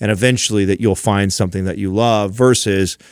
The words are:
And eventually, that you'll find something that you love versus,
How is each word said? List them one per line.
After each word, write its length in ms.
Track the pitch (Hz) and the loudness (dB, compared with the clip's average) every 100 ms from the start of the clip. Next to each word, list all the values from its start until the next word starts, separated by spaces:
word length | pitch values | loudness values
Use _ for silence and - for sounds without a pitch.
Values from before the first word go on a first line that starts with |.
And 100 | 107 | -2
eventually, 540 | 104 123 127 - 107 | 0 0 0 0 0
that 160 | 98 98 | 0 0
you'll 140 | 113 95 | 0 0
find 340 | - 101 98 | 0 0 0
something 340 | - 95 95 | 0 -4 -4
that 120 | 95 92 | -6 -4
you 160 | 101 | -4
love 400 | 95 117 110 101 | 0 0 0 -2
versus, 640 | 104 127 123 - 98 92 - - | 2 2 4 2 0 0 -4 -18